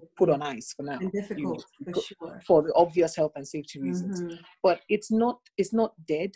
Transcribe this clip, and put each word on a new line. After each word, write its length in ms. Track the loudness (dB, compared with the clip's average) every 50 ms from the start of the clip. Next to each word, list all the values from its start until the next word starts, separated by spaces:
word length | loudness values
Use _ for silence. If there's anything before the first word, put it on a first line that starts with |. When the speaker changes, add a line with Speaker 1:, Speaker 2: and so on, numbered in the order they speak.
| -16 -14 _
Speaker 1:
put 140 | 2 4 4
on 140 | 4 2 0
ice 300 | -4 -6 -8 -10 -12 -12
for 100 | -10 -8
now, 160 | -8 -6 -4
Speaker 2:
And 120 | -4 -4
Speaker 1:
you 0 | -4
know, 80 | -4
Speaker 2:
difficult, 400 | -6 -6 -6 -4 -4 -4 -4 -6 -10 -14 _
for 60 | -14 -12
Speaker 1:
because 200 | -6 -4 -4 -4
Speaker 2:
sure. 360 | -4 -8 -14 -14 -14 -14 -4 2
Speaker 1:
for 160 | 6 6 6
the 100 | 6 6 4
obvious 400 | 4 4 4 4 2 2 2 2
health 160 | 0 -2 -2 -2
and 120 | -8 -12
safety 320 | -10 -10 -10 -10 -10 -10 -6
reasons. 420 | -4 -4 -4 -4 -4 -4 -6 -6
Speaker 2:
Mm-hmm. 140 | -6 -8 -10 -12 -16 -20 -4 _
Speaker 1:
But 200 | 2 2 2 2 0 -2
it's 200 | -2 -2 0 0
not, 280 | 0 2 2 0 -2 -4 _ _ _
it's 160 | -4 -2 0 0
not 200 | 0 0 0 -2 -6 -4
dead 240 | -2 -2 -2 -2 -4 -8